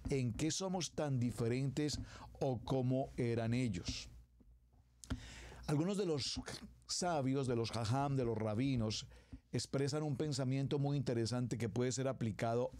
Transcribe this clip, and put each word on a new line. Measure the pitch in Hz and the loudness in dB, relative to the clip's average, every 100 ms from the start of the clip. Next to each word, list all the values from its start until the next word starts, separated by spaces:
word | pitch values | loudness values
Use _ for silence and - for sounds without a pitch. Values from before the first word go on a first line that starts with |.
| - | -2
¿En | 139 123 | 0 0
qué | 110 156 | 0 0
somos | 151 190 185 151 | 0 -2 -2 -2
tan | - 151 127 | -2 0 2
diferentes | 120 110 117 127 139 135 147 - - - - - | 2 2 2 2 0 0 0 -2 -8 -12 -12 -2
o | 139 117 | 0 0
cómo | - 131 127 131 135 - | 0 2 2 2 0 0
eran | 120 117 113 | 0 2 2
ellos? | 120 127 87 - - - - - - - - _ - _ _ - - - - - - - | 2 2 0 -4 -8 -8 -16 -20 -20 -20 -20 _ -20 _ _ -8 -8 -8 -16 -16 -12 -2
Algunos | 147 175 202 | 0 2 0
de | 185 | 0
los | 147 - - - - - - - | 0 -2 -6 -8 -10 -14 -16 -6
sabios, | - 180 156 131 139 127 | -2 2 2 4 2 2
de | 117 | 2
los | 113 | 2
jajam, | 110 110 135 143 135 | 0 2 2 2 2
de | 120 | 2
los | 104 | 2
rabinos, | 110 107 139 127 107 107 - - - - _ | 0 2 2 2 2 -2 -6 -16 -18 -18 _
expresan | 123 - - 180 151 | -4 -2 0 0 0
un | 156 127 | 0 0
pensamiento | 156 135 127 135 135 147 | 0 0 0 2 2 2
muy | 139 143 | 2 2
interesante | 123 117 110 123 123 113 | 2 2 2 0 0 -2
que | 117 | -2
puede | 120 127 | 0 0
ser | 127 131 | 0 -2
aplicado | 127 117 92 117 120 127 | 0 -2 0 0 2 0